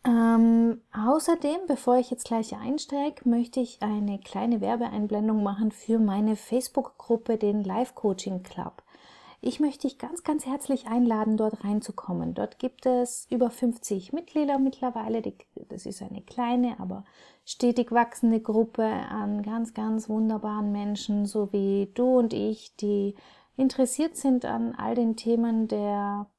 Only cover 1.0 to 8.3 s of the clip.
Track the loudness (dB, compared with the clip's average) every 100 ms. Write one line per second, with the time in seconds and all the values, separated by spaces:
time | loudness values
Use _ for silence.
1 | 2 2 4 2 2 -2 -2 0 4 2
2 | 2 -6 -2 -4 -2 -6 -4 -4 -4 -4
3 | -4 0 2 2 0 -2 -4 -4 -4 -2
4 | -2 -4 -6 -4 0 0 0 0 -2 -2
5 | -2 0 2 2 0 0 -2 -2 0 2
6 | 4 2 0 0 -2 -2 0 -4 -4 _
7 | -2 -2 0 0 2 0 0 -2 -2 -2
8 | -2 -2 -4